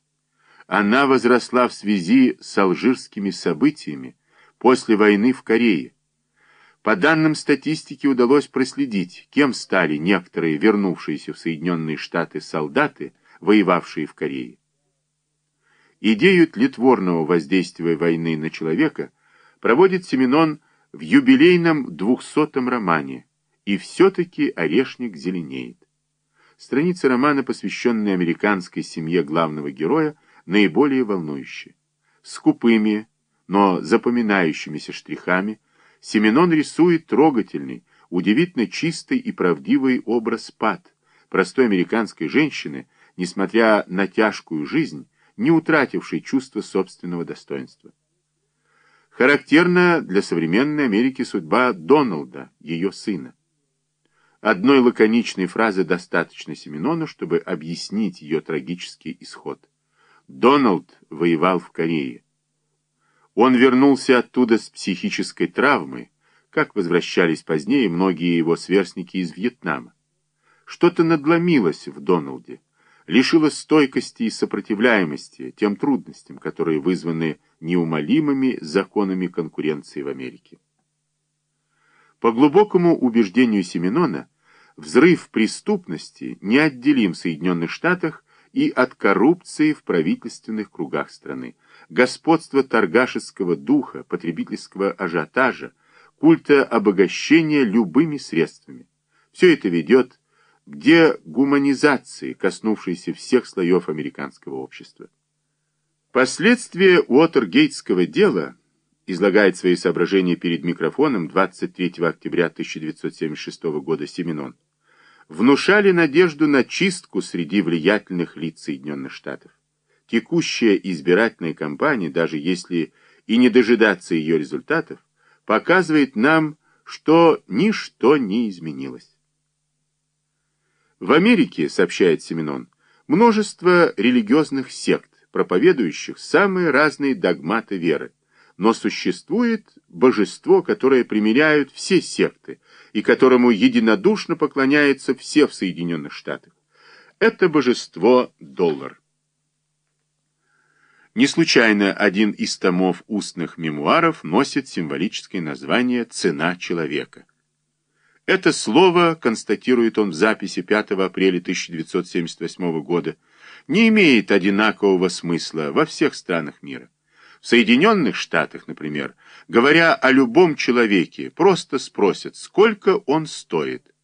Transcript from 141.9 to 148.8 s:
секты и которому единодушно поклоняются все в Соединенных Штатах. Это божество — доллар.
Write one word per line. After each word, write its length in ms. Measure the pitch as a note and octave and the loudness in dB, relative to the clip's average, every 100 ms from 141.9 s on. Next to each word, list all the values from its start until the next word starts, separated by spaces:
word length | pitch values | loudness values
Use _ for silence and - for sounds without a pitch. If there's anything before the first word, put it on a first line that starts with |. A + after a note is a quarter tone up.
| F3+ | 0
секты 600 | - - - - - - _ _ _ | 0 -2 -2 -4 -18 -20 _ _ _
и 100 | G#2+ | -4
которому 480 | A#2 A#2 C3 B2+ B2 | 0 4 6 6 6
единодушно 880 | G#2+ B2 A#2+ A2+ G#2+ C3+ G#3 - E3 | 6 4 4 4 4 2 0 -2 -4
поклоняются 800 | D3+ C#3 C3+ D3 D3 C3+ - | -2 0 2 4 2 0 -2
все 320 | B2 - D3 C3+ | -6 -2 2 2
в 80 | |
Соединенных 580 | - F#2+ D#2 E2+ E2 D2 | 0 -6 -6 -6 -6 -8
Штатах. 400 | - - C2+ - _ _ _ _ - _ _ | -14 -12 -12 -14 _ _ _ _ -20 _ _
Это 300 | A3+ - F3+ | 0 2 2
божество — 840 | D3+ B2 A2+ - - G2+ B2+ A2+ _ | 2 2 0 -4 0 4 4 2 _
доллар. 600 | - C2+ F2 C#2+ | -20 -2 -2 -2